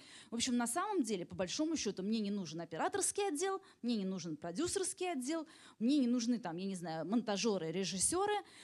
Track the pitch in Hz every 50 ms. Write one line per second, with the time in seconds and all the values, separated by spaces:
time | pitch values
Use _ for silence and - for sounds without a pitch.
0 | - - - - - - - 233 233 269 240 240 233 233 - 349 359 427 427 370
1 | 254 214 220 180 165 - 185 165 190 175 - - 311 320 330 269 - 214 165 -
2 | 180 202 220 226 208 202 202 202 180 147 151 170 170 - - 160 269 320 - 392
3 | 359 - - - 403 403 302 285 359 392 381 381 - - - _ - 233 240 214
4 | 190 190 190 185 160 170 156 - - 170 170 196 320 349 - 403 381 359 - -
5 | 370 359 339 262 247 254 320 330 302 - - - - - - - 214 240 294 302
6 | 254 240 240 254 226 226 247 208 - 175 160 175 190 196 190 175 170 165 160 160
7 | 156 170 214 247 - - 202 190 196 233 202 185 156 160 170 190 190 165 175 190
8 | 175 - - 359 403 415 415 403 - - - -